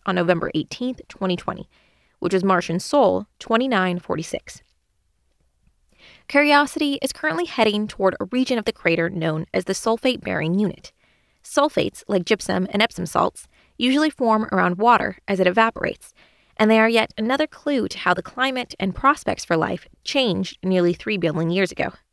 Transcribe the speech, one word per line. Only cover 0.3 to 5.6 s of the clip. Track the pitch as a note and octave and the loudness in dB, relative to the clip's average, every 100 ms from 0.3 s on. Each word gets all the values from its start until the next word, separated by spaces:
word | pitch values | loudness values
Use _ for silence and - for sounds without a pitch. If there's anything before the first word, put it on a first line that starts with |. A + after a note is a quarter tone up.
| E3 - | 2 0
eighteenth, | D#3 - - B3 - - | -4 -4 -6 -8 -8 -14
twenty | - F#3+ F3+ | -6 -4 -2
twenty, | - F3+ - _ _ _ _ - | -4 -10 -12 _ _ _ _ -6
which | G3 | 0
was | F#3+ | 2
Martian | F#3+ F3+ - F3 | 2 2 0 -4
Sol | - D4 G#3+ F#3+ G#3 - | 0 4 4 2 -4 -12
twenty-nine | - A3+ C4 G3+ F#3 F3 | -2 0 2 0 0 -2
forty-six. | - - D#3+ - - - _ _ _ _ _ _ _ _ _ _ | -6 -6 -6 -10 -12 -20 _ _ _ _ _ _ _ _ _ _